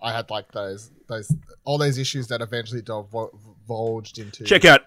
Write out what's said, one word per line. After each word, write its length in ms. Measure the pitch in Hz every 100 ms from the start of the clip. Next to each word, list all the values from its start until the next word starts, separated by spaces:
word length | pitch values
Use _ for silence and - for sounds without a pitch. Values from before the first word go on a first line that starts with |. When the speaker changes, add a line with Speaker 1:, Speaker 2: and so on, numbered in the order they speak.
Speaker 1:
I 100 | 117
had, 180 | 113 113
like, 200 | 107 -
those, 380 | 110 98 101 113 _ -
those, 240 | 110 101 156 - -
all 140 | 131 147
those 220 | 143 131
issues 280 | 127 139 117
that 120 | 117
eventually 400 | 113 120 110 123
divul-, 480 | 110 110 101 113 113 107 107 -
divulged 560 | 104 113 113 113 107 -
into 260 | 104 - 110
Speaker 2:
Check 200 | 190 170
out 160 | 139